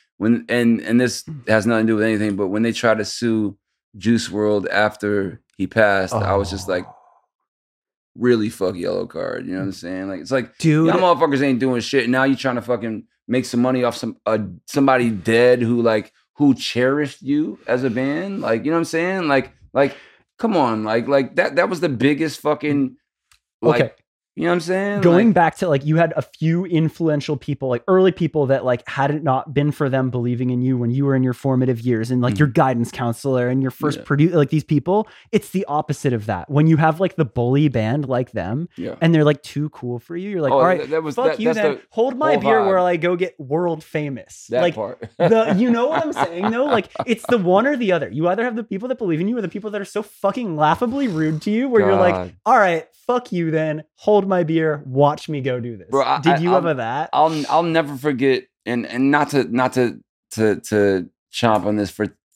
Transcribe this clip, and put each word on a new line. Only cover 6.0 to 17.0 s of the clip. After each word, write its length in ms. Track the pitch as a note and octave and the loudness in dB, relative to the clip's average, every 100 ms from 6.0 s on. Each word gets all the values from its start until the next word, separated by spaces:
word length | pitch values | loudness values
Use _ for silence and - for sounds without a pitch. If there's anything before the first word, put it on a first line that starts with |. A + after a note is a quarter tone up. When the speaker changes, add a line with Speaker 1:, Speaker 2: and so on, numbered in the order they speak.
| F#2 | 0
Speaker 1:
I 220 | A2+ G2 G2+ | -2 0 0
was 140 | F#2+ | 0
just 180 | F#2+ F#2+ | -6 -4
like, 180 | F2+ F2+ | -4 -6
Speaker 2:
Oh. 80 | - _ _ _ _ _ _ _ _ _ _ _ - | -14 _ _ _ _ _ _ _ _ _ _ _ -2
Speaker 1:
"Really, 340 | B2 A#2 G#2+ | 2 2 0
fuck 260 | - F#2 F#2 | -2 -4 -4
yellow 300 | F2+ F#2 F2+ | -4 -4 -6
card." 380 | E2 E2+ E2 F2 | -8 -8 -8 -8
You 60 | |
know 60 | F#2 | -8
what 60 | F#2+ | -8
I'm 60 | |
saying? 340 | F#2 F2 F#2 G2 | -10 -10 -10 -8
Like, 140 | F#2 | -10
it's 100 | E2+ | -4
like, 260 | C3 A#2 - | -4 -4 -2
Speaker 2:
Dude. 300 | D#3+ D3+ E3 | 0 2 2
Speaker 1:
y'all 120 | G3+ F3+ D3 | 2 2 2
motherfuckers 260 | D#3+ C3+ | 2 2
ain't 180 | C#3 B2 | 0 0
doing 220 | C3 B2 | 0 -2
shit. 280 | - C#3 A#2+ | -2 0 0
Now 140 | C3 | 2
you 120 | C3+ B2+ | 2 0
trying 200 | C3+ B2 | -2 -4
to 60 | |
fucking 440 | A2 A#2+ A2+ A2 - _ - | -4 -4 -4 -10 -12 _ -4
make 180 | B2 B2 | -4 0
some 160 | A#2+ | 0
money 220 | B2+ C3 | 2 2
off 120 | B2 A#2 | -2 -2
some, 200 | A#2 - - | -8 -6 -2
uh, 140 | A2 G2 F2 - | -2 -4 -12 -6
somebody 420 | D3 C3+ B2+ A#2+ | 0 2 4 2
dead 500 | G#2 G2 A2+ B2 B2 | -2 0 4 6 4
who, 200 | A2+ A#2+ | 2 0
like, 300 | A2+ A2 - _ _ - | 2 0 -2 _ _ 0
who 180 | C#3+ B2+ | 2 2
cherished 640 | - A#2 B2+ C#3+ | -2 -2 0 0